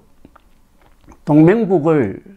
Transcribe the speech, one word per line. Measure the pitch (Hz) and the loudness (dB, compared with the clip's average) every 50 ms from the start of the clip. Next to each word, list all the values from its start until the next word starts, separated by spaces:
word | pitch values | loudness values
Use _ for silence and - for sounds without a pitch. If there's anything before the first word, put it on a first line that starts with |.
| _ _ _ _ _ - _ _ _ _ _ _ _ _ _ _ _ _ _ _ _ _ - _ _ | _ _ _ _ _ -20 _ _ _ _ _ _ _ _ _ _ _ _ _ _ _ _ -20 _ _
동맹국을 | - 151 151 156 170 202 233 226 175 190 165 143 165 160 151 117 98 - - - - 196 | 0 2 4 4 4 2 0 -2 -2 -2 -2 0 0 -2 -2 -2 -4 -8 -12 -18 -20 -20